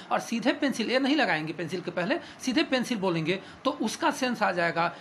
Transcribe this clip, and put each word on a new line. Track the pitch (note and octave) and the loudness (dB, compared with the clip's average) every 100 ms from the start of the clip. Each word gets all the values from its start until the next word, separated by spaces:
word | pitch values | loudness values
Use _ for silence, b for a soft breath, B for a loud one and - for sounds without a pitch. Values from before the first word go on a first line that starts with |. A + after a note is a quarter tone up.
| B | B
और | G#3+ | -2
सीधे | - A#3 A#3+ | 0 0 0
पेंसिल, | - C#4 G#3+ G#3+ | 2 0 0 0
ए | B3+ | 2
नहीं | C4+ D4+ | 4 4
लगाएंगे | G#3 D#3 D#3 | 4 2 -2
पेंसिल | E3 E3 F3+ | -6 -6 -4
के | F3 | -4
पहले, | F#3 F3 E4 B B | -4 -2 -2 B B
सीधे | - B3 | -2 0
पेंसिल | E4 B3+ - A3+ | 2 0 0 0
बोलेंगे | F#3 E3 D#3+ F#3+ B B | 0 0 0 -2 B B
तो | C4+ | -2
उसका | C#4 A3+ - D#4+ | 0 -2 0 0
सेंस | - B3+ A#3 | 2 -2 2
आ | G3 | 2
जाएगा | F3 E3+ D#3+ E3+ B | 2 2 2 0 B